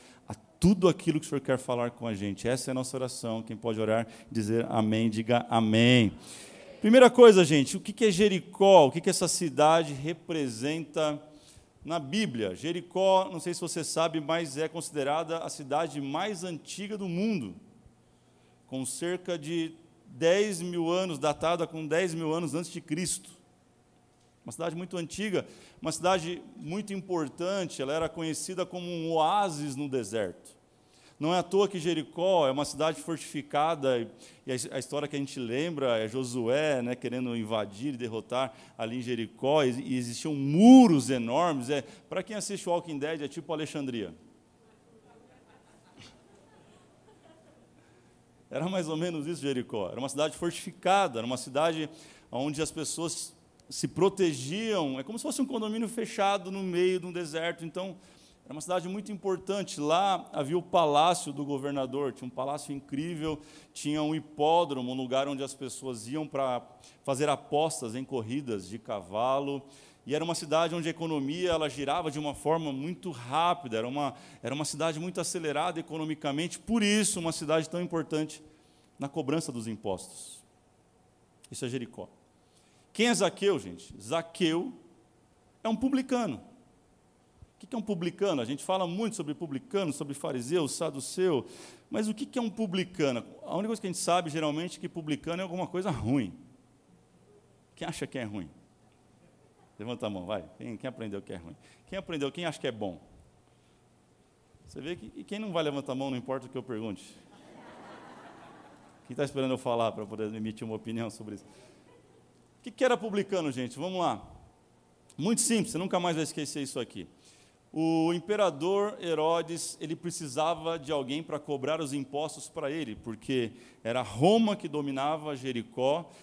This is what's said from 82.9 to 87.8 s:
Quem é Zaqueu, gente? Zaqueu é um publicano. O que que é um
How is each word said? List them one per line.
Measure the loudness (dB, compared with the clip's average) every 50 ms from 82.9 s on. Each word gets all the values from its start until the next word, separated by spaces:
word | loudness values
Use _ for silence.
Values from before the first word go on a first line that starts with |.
| _
Quem | 2 4
é | 4 4
Zaqueu, | 4 2 0 0 2 2 2 2 2
gente? | -2 -8 -12 -14 -16 -20 -18 -16
Zaqueu | -6 -4 -4 -4 -4 -6 -2 0 2 2 2 0 -2 -4 -8 -14 -20 -20 -20 _ _ _ _ _ _ _ _ _ _ _ _ _
é | -4
um | -2 -2
publicano. | 0 0 0 0 0 0 0 0 0 0 -2 -4
O | -6 -12 -18 -20 -20 -20 _ _ _ _ _ _ _ _ _ _ _ _ _ _ _ -20 _ _ _
que | -14
que | -8 -8
é |
um | -6